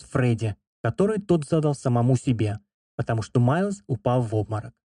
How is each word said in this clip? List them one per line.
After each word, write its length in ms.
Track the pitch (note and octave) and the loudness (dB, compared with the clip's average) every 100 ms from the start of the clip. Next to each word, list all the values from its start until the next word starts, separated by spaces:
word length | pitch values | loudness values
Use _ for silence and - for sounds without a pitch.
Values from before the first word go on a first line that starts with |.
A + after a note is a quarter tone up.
| - | -2
Фредди, 440 | C3 B2 A2+ A2 - _ _ | 0 0 0 -2 -6 _ _
который 360 | A#2 - G3+ G#3+ | -6 0 -2 -2
тот 240 | - E3+ | 0 0
задал 300 | C#3+ D#3+ D3 | 2 0 0
самому 400 | C3+ C3 A#2+ B2 | 0 0 2 2
себе, 460 | B2+ C3+ A2 G#2+ G#2+ _ _ _ - | 2 0 0 -2 -4 _ _ _ -8
потому 260 | - A2 | -4 -4
что 180 | - B2 | -2 2
Майлз 420 | A#2+ E3 G3+ G3 - | 2 2 -2 -6 -6
упал 340 | A#2+ B2 B2+ | -4 0 0
в 120 | A2+ G#2+ | 0 -2
обморок. 360 | G#2 G#2+ A#2+ _ _ | -2 -6 -8 _ _